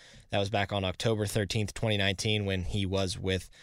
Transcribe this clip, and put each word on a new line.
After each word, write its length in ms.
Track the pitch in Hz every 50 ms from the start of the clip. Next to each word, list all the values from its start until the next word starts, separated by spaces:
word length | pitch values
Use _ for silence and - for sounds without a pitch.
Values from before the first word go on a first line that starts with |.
| - - - - - -
That 80 | - 101
was 120 | 101 101
back 200 | 113 101 101 -
on 140 | 104 101 95
October 400 | 92 90 - - 120 110 104 104
thirteenth, 480 | 98 - 113 101 - - 110 104 95 -
twenty 240 | - - 113 107
nineteen, 480 | 101 98 98 98 - - 110 107 107 101
when 200 | 98 95 92 90
he 200 | - - 104 98
was 320 | 92 95 95 95 90 -
with 320 | - 95 95 95 92 - - - -